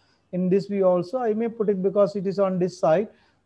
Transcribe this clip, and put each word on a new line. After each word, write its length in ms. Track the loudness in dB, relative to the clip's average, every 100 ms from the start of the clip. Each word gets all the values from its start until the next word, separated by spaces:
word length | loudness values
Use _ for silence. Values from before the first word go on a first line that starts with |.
| _ _ _
In 160 | -4 0
this 200 | 0 0
view 180 | 0 2
also, 320 | 2 0 -4
I 160 | -2
may 160 | -2 -2
put 200 | -4 -2
it 120 | 0
because 340 | 0 2 0 0
it 120 | -4
is 100 | -2
on 220 | 0 0
this 180 | -2 0
side, 300 | 2 2 0 _ _ _